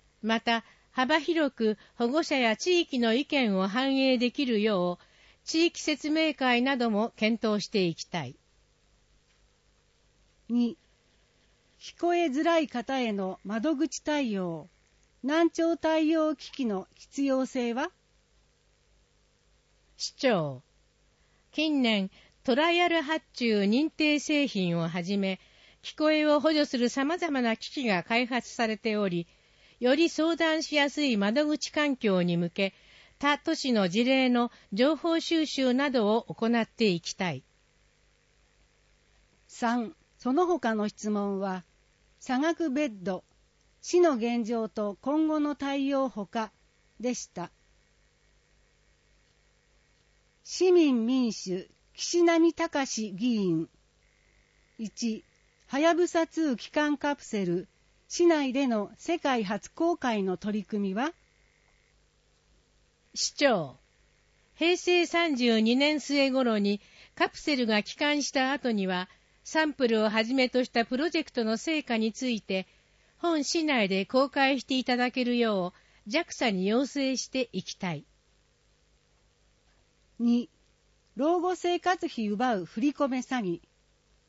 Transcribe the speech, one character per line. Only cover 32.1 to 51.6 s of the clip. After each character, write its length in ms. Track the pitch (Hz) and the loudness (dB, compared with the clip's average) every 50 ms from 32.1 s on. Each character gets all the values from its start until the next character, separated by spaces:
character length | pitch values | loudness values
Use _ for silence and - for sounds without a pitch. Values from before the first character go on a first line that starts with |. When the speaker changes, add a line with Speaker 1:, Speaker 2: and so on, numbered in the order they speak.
| 190 180 175 | 2 2 2
Speaker 1:
に 160 | 175 175 170 | 2 2 0
向 100 | 175 175 | -2 -2
け、 260 | - - 196 190 - _ _ - - - - - _ - | -2 -4 -4 -4 -6 _ _ -20 -20 -20 -20 -20 _ -4
他 180 | - 285 294 | 0 0 0
都 180 | 277 - - 320 | 0 0 -2 -4
市 200 | - - 269 247 | -2 0 0 2
の 160 | 214 196 180 | 2 2 2
事 160 | 165 220 240 | 2 0 2
例 240 | 247 269 269 262 254 | 2 2 2 2 2
の 200 | 247 240 240 240 - - - _ - | 2 2 0 -2 -4 -10 -14 _ -2
情 240 | 190 247 285 320 | 2 2 2 2
報 240 | 269 - 339 330 330 | 2 0 0 0 0
収 240 | 330 - 339 330 311 | 0 0 0 0 0
集 300 | 262 - - 269 254 247 | 0 -2 0 0 2 2
な 160 | 254 285 294 | 2 0 0
ど 260 | 254 254 214 202 214 | 0 0 2 2 2
を 60 | 233 - | 0 0
行 240 | - 170 - 226 | -4 -6 -4 -2
っ 200 | 226 240 233 220 | 0 0 0 0
て 200 | - _ - 226 | -2 _ 0 0
い 160 | 208 180 170 - | 2 2 0 -2
き 100 | - - | -8 -8
た 200 | - 190 180 147 | -6 -4 -4 -6
い。 100 | 131 - _ _ _ _ _ _ _ _ _ _ _ _ _ _ _ _ _ _ _ _ _ _ _ _ _ _ _ _ _ _ _ _ _ _ _ _ _ _ _ _ | -6 -10 _ _ _ _ _ _ _ _ _ _ _ _ _ _ _ _ _ _ _ _ _ _ _ _ _ _ _ _ _ _ _ _ _ _ _ _ _ _ _ _
Speaker 2:
三、 480 | _ - - 233 233 233 247 233 208 - - _ _ _ _ | _ -10 -4 -2 0 0 0 -2 -4 -8 -14 _ _ _ _
そ 140 | - 247 262 | -4 0 2
の 140 | 311 359 | 2 2
他 280 | 339 359 285 - 233 220 | 2 2 0 0 -2 -2
の 140 | 214 208 214 | 0 -2 -4
質 220 | - - - 208 | -4 -6 -6 -4
問 300 | 214 208 202 202 196 190 | -2 -2 -2 -2 -2 -4
は、 220 | 196 196 185 185 - _ _ _ _ _ _ _ _ _ _ _ | -4 -4 -6 -6 -10 _ _ _ _ _ _ _ _ _ _ _
差 180 | - - 254 254 | -8 -4 -2 0
額 320 | 285 330 339 - 339 311 | 0 0 0 -2 -2 -2
ベ 160 | 254 294 302 | -2 -2 -2
ッ 60 | 285 214 196 180 | -2 -4 -6 -6
ド、 200 | 196 185 180 - _ _ _ _ _ _ _ _ _ _ _ - | -6 -6 -6 -8 _ _ _ _ _ _ _ _ _ _ _ -6
市 180 | - - 349 | 0 4 4
の 140 | 349 330 277 | 6 6 4
現 320 | 226 220 233 240 240 233 | 2 0 -2 -2 -2 -2
状 240 | 202 240 226 220 214 | -2 -2 -4 -4 -4
と 260 | - - 208 208 196 - - | -6 -6 -6 -6 -6 -6 -4
今 260 | 262 294 311 320 311 | -2 0 2 2 2
後 120 | 302 302 | 0 0
の 160 | 294 294 294 | 0 -2 -4
対 360 | - 277 277 277 285 269 277 277 | -4 -4 -4 -4 -2 -2 0 0
応 160 | 269 269 254 | 0 -2 -2
ほ 160 | - 214 202 | -4 -6 -10
か 280 | - - 233 220 202 - _ _ _ _ _ _ _ _ - | -8 -6 -6 -6 -6 -8 _ _ _ _ _ _ _ _ -8
で 140 | 208 247 247 | -6 -4 -4
し 140 | - - | -6 -8
た。 240 | - - - 175 175 _ _ _ _ _ _ _ _ _ _ _ _ _ _ _ _ _ _ _ _ _ _ _ _ _ _ _ _ _ _ _ _ _ _ _ _ _ _ _ _ _ _ _ _ _ _ _ _ _ _ _ _ _ _ _ _ _ _ _ | -12 -12 -12 -12 -12 _ _ _ _ _ _ _ _ _ _ _ _ _ _ _ _ _ _ _ _ _ _ _ _ _ _ _ _ _ _ _ _ _ _ _ _ _ _ _ _ _ _ _ _ _ _ _ _ _ _ _ _ _ _ _ _ _ _ _
市 300 | - - - 349 370 359 | -12 -4 2 4 6 6
民 320 | 349 320 285 254 233 220 | 6 6 6 4 2 2
民 300 | 233 262 262 254 226 196 | 2 2 2 2 0 -2
主、 340 | - - 190 180 190 | -4 -6 -6 -6 -6